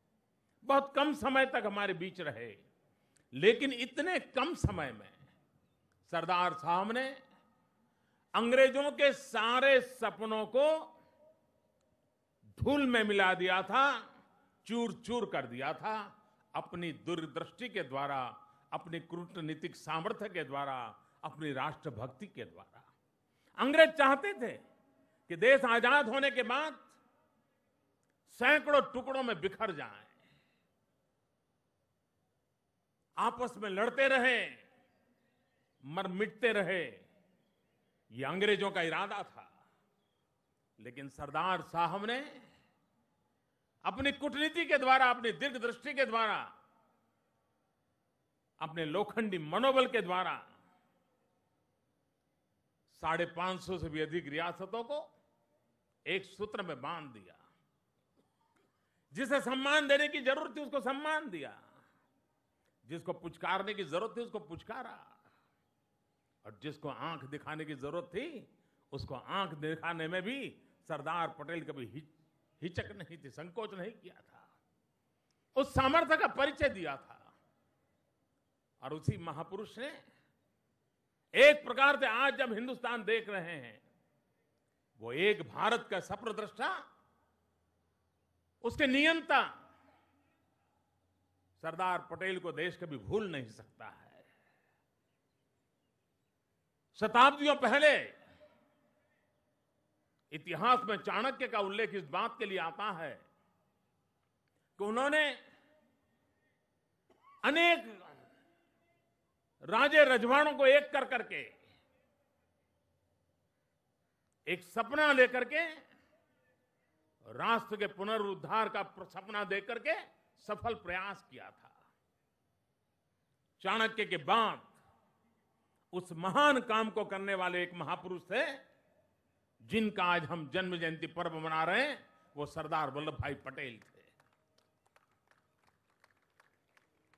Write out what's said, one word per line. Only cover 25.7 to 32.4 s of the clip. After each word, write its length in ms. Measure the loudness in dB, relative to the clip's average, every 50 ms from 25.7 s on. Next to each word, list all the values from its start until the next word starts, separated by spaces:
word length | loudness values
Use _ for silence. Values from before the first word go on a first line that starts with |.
| 2 4 4 6 6 6 4 2
होने 220 | 0 0 0 0
के 120 | 0 0 -2
बाद 500 | -2 0 -2 -2 -4 -6 -10 -18 -20 _ _ _ _ _ _ _ _ _ _ _ _ _ _ _ _ _ _ _ _ _ _ _ _ _ _ _ _
सैकड़ों 540 | -6 0 4 4 4 4 4 6 4 4 4
टुकड़ों 400 | 4 -2 -6 -6 -4 -2 -2 -2
में 180 | -2 -2 -2
बिखर 320 | -4 -6 -4 -4 -4 -4 -4
जाएं, 340 | -6 -10 -12 -14 -16 -20 -20 _ _ _ _ _ _ _ _ _ _ _ _ _ _ _ _ _ _ _ _ _ _ _ _ _ _ _ _ _ _ _ _ _ _ _ _ _ _ _ _ _ _ _ _ _ _